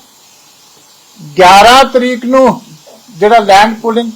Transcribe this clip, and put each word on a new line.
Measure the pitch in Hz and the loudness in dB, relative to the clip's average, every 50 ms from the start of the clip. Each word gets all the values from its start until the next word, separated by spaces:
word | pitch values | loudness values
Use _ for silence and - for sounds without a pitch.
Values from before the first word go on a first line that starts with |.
| _ _ _ _ _ _ _ _ _ _ _ _ _ _ _ _ _ _ _ _ _ _ _ 220 | _ _ _ _ _ _ _ _ _ _ _ _ _ _ _ _ _ _ _ _ _ _ _ -20
ਗਿਆਰਾਂ | 160 151 143 170 180 180 190 196 208 233 254 269 269 | -20 -8 -2 0 2 4 4 4 4 4 2 2 0
ਤਰੀਕ | - - 254 247 254 254 233 247 | 0 -2 -4 -4 -4 -6 -8 -6
ਨੂੰ | 240 262 262 262 233 - - - - - - _ - - - _ _ 220 | -4 -2 0 0 0 -2 -4 -10 -20 -20 -20 _ -20 -20 -20 _ _ -8
ਜਿਹੜਾ | 160 196 208 233 233 | -4 -2 0 0 0
ਲੈਂਡ | 208 196 190 196 214 226 220 220 | 2 2 2 2 2 0 -4 -8
ਪੂਲਿੰਗ | - 226 220 233 233 226 220 | -8 -6 -6 -6 -6 -8 -6